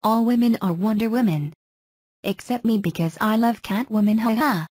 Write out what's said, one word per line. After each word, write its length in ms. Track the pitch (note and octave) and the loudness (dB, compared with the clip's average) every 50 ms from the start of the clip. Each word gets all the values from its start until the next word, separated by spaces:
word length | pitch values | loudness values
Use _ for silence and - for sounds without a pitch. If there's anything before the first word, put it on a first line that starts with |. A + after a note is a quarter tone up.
| - | 2
All 200 | G#3+ A3 A3+ A#3 | 2 2 2 2
women 340 | A3+ B3 A#3+ A#3 A#3+ A3+ - | 2 2 2 4 2 2 0
are 100 | - F#3 | 0 -2
Wonder 380 | E3+ E3 F#3 A3 A3 G#3 A3+ A3+ | -2 0 0 0 0 0 -2 0
Women. 420 | A3 B3 B3 G#3 D#3+ D3+ D3 D3 - _ _ _ _ _ _ _ _ _ _ _ _ _ _ | 0 0 2 2 0 0 -4 -6 -10 _ _ _ _ _ _ _ _ _ _ _ _ _ _
Except 400 | F#3+ G3 - - - B3 A#3+ - | -6 -6 -6 -6 -6 -6 -2 0
me 140 | A#3 A3+ G3+ | 0 0 0
because 400 | G3+ E3+ E3 - E3 D#3+ - - | 0 -2 -2 -2 -4 -4 -2 -2
I 160 | - G#3+ A3 | -2 0 2
love 260 | A3 A#3 A#3 A#3 - | 2 2 0 0 -2
Catwoman, 580 | - - G3 G#3 B3+ - G#3+ G#3+ G#3 G#3 G#3+ A3 | -6 -6 -4 -4 -4 -2 0 2 2 2 2 2
ha 160 | A3 A#3+ A3 | 2 0 0
ha. 320 | A3 D4+ C#4+ A#3 F3 D#3+ - | 2 2 0 0 -2 -4 -8